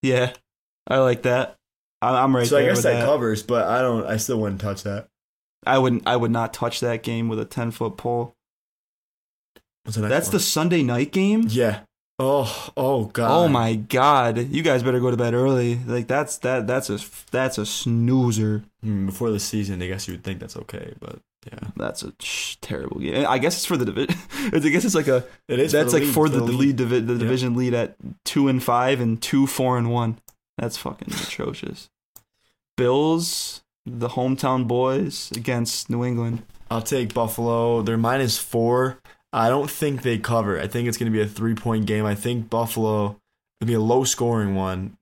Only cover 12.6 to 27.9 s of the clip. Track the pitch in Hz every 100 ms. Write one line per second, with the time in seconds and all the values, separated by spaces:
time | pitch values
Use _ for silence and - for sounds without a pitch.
12.6 | - - 131 135 107 - 117 147 170 131
13.6 | 113 110 107 127 135 143 120 113 123 143
14.6 | 165 131 120 123 127 120 123 120 131 131
15.6 | 120 117 123 120 120 135 147 - 123 127
16.6 | 107 127 131 104 - - - 123 131 123
17.6 | 104 - - 117 117 131 123 110 107 107
18.6 | 104 _ 110 101 95 95 120 104 - 110
19.6 | 98 95 90 92 - 90 - 95 - -
20.6 | - - - - - - _ _ - -
21.6 | 107 - 57 - - - - - - -
22.6 | - 69 67 - 67 - 143 131 139 175
23.6 | - 170 117 - 143 170 - 269 269 165
24.6 | 151 156 240 185 143 131 120 - _ 123
25.6 | 151 147 151 165 143 139 156 135 120 127
26.6 | 139 127 123 123 113 120 117 127 127 120
27.6 | 127 120 117